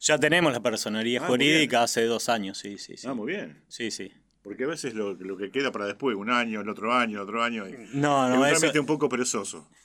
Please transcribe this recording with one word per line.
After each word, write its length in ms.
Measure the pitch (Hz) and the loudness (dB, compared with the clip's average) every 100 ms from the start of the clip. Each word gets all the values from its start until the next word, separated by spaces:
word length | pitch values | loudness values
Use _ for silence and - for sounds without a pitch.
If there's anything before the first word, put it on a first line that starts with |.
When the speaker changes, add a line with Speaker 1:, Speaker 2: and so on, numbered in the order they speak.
Speaker 1:
Ya 180 | - 151 | 0 4
tenemos 340 | 147 170 165 | 4 6 4
la 80 | 120 | 2
personería 600 | 117 107 110 107 113 123 | 0 -2 -2 -2 0 0
Speaker 2:
Ah, 80 | 147 | 2
muy 100 | 123 | 4
bien. 120 | 143 | 6
Speaker 1:
jurídica 320 | 156 131 120 | 6 4 4
hace 220 | 117 120 | 2 2
dos 260 | 113 113 - | 2 2 0
años, 260 | 117 98 95 | 0 -2 -8
sí, 200 | 104 101 | -12 -12
sí, 180 | - - | -14 -12
sí. 100 | 120 | -10
Speaker 2:
Ah, 80 | |
muy 120 | 127 110 | -6 -6
bien. 360 | 196 85 76 _ | -6 -10 -16 _
Speaker 1:
Sí, 220 | - 113 | -8 -6
sí. 200 | - 95 _ _ _ | -6 -12 _ _ _
Speaker 2:
Porque 220 | 101 104 | -12 -6
a 40 | 131 | -4
veces 260 | 165 135 | -4 -6
lo, 180 | 110 101 | -4 -6
lo 220 | 87 92 92 | -6 -8 -8
que 140 | 98 | -4
queda 200 | 131 135 | -2 -2
para 160 | 104 101 | -2 -6
después, 300 | 101 135 101 | -2 -2 0
un 140 | 104 | 0
año, 300 | 123 117 107 | 0 0 -4
el 60 | 101 | -6
otro 260 | 95 110 | -4 0
año, 240 | 123 117 104 | 2 0 -2
el 40 | |
otro 200 | 98 113 | -4 -2
año, 260 | 117 113 95 | -2 -2 -8
y 40 | 82 - | -12 -8
Speaker 1:
No, 360 | 139 147 143 127 | 0 2 4 4
no, 60 | |
Speaker 2:
es 60 | 127 | 4
un 60 | 139 | 4
Speaker 1:
eso, 140 | 151 | 4
Speaker 2:
trámite 200 | 160 147 | 2 2
un 60 | 135 | 0
poco 240 | 151 143 | 0 0
perezoso. 580 | 120 123 113 98 82 - _ | 0 -2 -2 -6 -10 -16 _